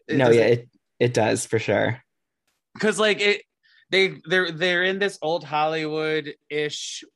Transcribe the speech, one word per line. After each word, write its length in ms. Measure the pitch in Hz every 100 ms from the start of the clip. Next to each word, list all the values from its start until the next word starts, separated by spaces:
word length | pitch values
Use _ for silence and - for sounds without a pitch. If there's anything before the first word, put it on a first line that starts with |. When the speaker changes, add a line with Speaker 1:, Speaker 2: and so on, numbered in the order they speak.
| -
Speaker 1:
it 80 | 147
Speaker 2:
No, 120 | 127
Speaker 1:
doesn't 120 | 117
Speaker 2:
yeah, 60 | 110
it, 220 | 120 - _ _ -
it 140 | 120
does 320 | 120 110 104 -
for 140 | 113
sure. 420 | - 104 107 120 _ _ _ _ _ _ _ -
Speaker 1:
'Cause, 180 | 214 185
like, 220 | 214 190
it, 220 | 208 202 - _ _ _ _
they, 260 | 185 190 147 160
they're, 260 | 185 175
they're 320 | 160 180 175
in 160 | 185 190
this 200 | 202 -
old 220 | 156 170
Hollywood-ish 1600 | 147 151 156 160 156 156 156 156 147 - - 147 151 - - - -